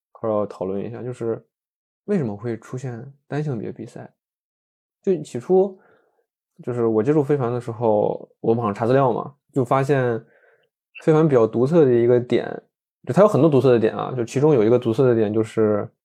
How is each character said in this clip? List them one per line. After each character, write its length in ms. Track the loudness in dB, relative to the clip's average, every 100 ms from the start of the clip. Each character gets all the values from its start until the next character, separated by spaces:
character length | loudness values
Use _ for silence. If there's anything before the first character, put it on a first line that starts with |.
| _
Coral 340 | -8 -4 -2 -4
讨 180 | -6 -6
论 180 | -6
一 80 | -8
下， 100 | -12
就 120 | -12
是 340 | -8 -6 -6 -10 _ _ _ _ _
为 140 | -6 -4
什 100 | -4
么 80 | -6
会 240 | -8 -10
出 180 | -10 -12
现 360 | -10 -12 -16 -20 _
单 160 | -8
性 160 | -6 -6
别 140 | -8
比 140 | -12 -16
赛？ 280 | -18 -20 _ _ _ _ _ _ _ _ _
就 140 | -4 -4
起 160 | -6 -10
初， 400 | 0 2 2 -4 _ _ _ _ _ _ _ _
就 120 | -8
是 120 | -2 0
我 160 | 0
接 120 | 2
触 100 | 0
飞 140 | 0 -2
盘 120 | -2
的 80 | -6
时 100 | -8
候， 580 | -4 0 2 0 -4 -14 _
我 120 | -2
网 120 | -2 -2
上 80 |
查 120 | -2 0
资 60 |
料 220 | 2 2
嘛， 220 | -2 -8 -16 _
就 100 | -6
发 180 | -2 -2
现 440 | 0 0 -2 -4 -10 _ _ _ _ _ _ -4
飞 100 | 2
盘 120 | 4 4
比 80 |
较 140 | 4 2
独 180 | 2 2
特 200 | 4 4
的 80 |
一 120 | 4 4
个 140 | 2
点， 440 | 2 -2 -2 -10 -16 _ _ _ -2
就 60 |
它 80 | 4
有 60 | 4
很 100 | 4
多 100 | 4
独 120 | 4
特 100 | 4
的 80 | 4
点 160 | 2 -2
啊， 180 | -6
就 120 | -6 -6
其 160 | 0
中 120 | 2
有 80 | 4
一 80 | 4
个 80 | 2
独 140 | 0
特 160 | 2 2
的 80 | 2
点 160 | 2
就 80 | 0
是 480 | -2 0 0 0 -4 _